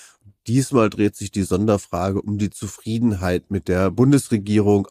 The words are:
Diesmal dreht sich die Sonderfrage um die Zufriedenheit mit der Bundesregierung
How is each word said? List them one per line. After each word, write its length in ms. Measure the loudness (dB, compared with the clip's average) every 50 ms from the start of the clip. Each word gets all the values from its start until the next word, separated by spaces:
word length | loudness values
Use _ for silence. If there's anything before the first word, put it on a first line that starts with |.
| -20 -20 _ _ _ -20 _ _ _
Diesmal 420 | -2 0 0 0 2 2 2 2 2
dreht 260 | 2 0 0 0 0
sich 160 | -4 -10 -6
die 120 | -4 -4 -2
Sonderfrage 800 | 0 -2 0 2 2 0 0 -2 -6 -6 -4 -4 -2 -4 -4
um 160 | -4 -6 -4
die 120 | -4 -4 -6
Zufriedenheit 1000 | -6 -8 -12 -12 -12 -12 -8 -6 -4 0 0 0 0 -2 -2 -2 -2 -2 -4 -6
mit 180 | -8 -6 -4
der 240 | -2 0 0 0 0
Bundesregierung 960 | 2 2 4 4 4 2 2 0 -2 -2 0 0 2 2 4 4 4 2 2 -2